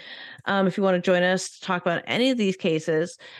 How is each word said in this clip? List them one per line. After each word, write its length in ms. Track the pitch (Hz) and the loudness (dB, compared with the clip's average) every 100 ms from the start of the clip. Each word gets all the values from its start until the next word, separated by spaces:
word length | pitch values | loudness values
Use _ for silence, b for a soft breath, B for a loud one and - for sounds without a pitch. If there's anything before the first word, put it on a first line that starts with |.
| B B B B - | B B B B -2
Um, 200 | 196 190 | 2 2
if 120 | 196 | 2
you 60 | |
wanna 140 | 190 180 | 2 2
join 220 | 190 180 | 2 4
us 300 | 180 185 - | 4 0 -4
to 100 | - | -10
talk 220 | - 180 | -4 -2
about 180 | 175 165 - | 0 -2 -2
any 240 | 156 254 | 0 2
of 80 | 247 | 2
these 180 | 196 185 | 0 0
cases, 580 | 180 156 165 160 170 - B | 0 0 0 0 0 -6 B